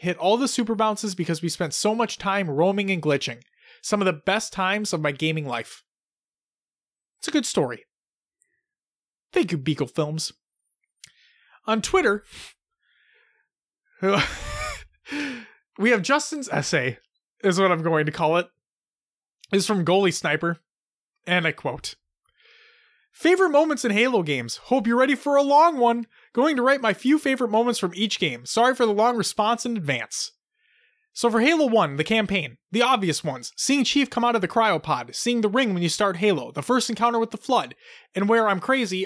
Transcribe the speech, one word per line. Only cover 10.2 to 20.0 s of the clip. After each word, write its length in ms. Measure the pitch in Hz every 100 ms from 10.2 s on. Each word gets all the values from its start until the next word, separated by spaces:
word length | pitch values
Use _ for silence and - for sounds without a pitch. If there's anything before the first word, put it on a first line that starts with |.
| - - _ _ _ _ _ _ - _ _ _ _ _ -
On 160 | 220
Twitter, 420 | - 381 254 208 - - - - _ _ _ _ _ _ _ _ _ _ _ _ _ -
<laughs> 0 |
we 1900 | 190 196 - - - 587 587 508 - _ - 285 285 240 214 _ _ - 220
have 100 | 226
Justin's 480 | 170 285 - 302 262
essay, 520 | 147 - 156 127 117 _ _ _ _
is 160 | 196 180
what 100 | 190
I'm 120 | 165
going 240 | 165 160 151
to 60 |
call 260 | 160 156 170
it. 100 | 175 _ _ _ _ _ _ _ _ _ -
It's 140 | 196 190
from 180 | 202
Goalie 300 | 165 185